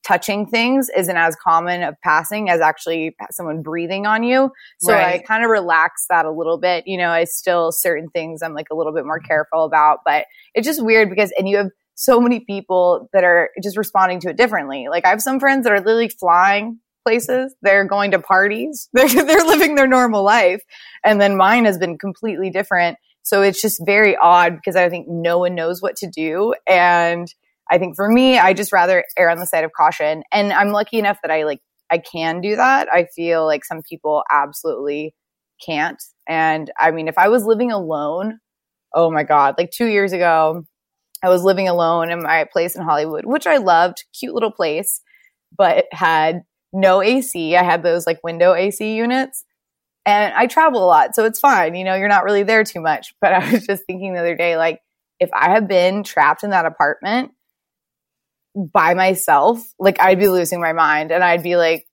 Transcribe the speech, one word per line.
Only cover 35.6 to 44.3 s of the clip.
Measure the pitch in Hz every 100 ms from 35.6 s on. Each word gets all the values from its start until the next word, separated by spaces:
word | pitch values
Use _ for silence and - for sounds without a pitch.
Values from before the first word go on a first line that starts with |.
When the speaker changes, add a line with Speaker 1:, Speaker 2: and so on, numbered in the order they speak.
Speaker 1:
can't. | - 151 156 - - _ -
And | 165 160 156 151 -
I | 160
mean, | 160 160
if | 156
I | 190
was | 240 214
living | 220 247
alone, | 208 170 151 147 170 208 220 _ _ _ _ _ 160
oh | 165
my | 160
God, | 147 151 139 139
like, | 175
two | - 233
years | 208 196
ago, | 180 175 160 156 165 156 _ _ _ _ -
I | 185
was | 180
living | 185 190 190
alone | 175 165 170 165
in | 170
my | 156 160 151
place | - 170 175
in |
Hollywood, | 165 151 156 156 -
which | 294 359
I | 302
loved, | 190 165 180 - - -
cute | 254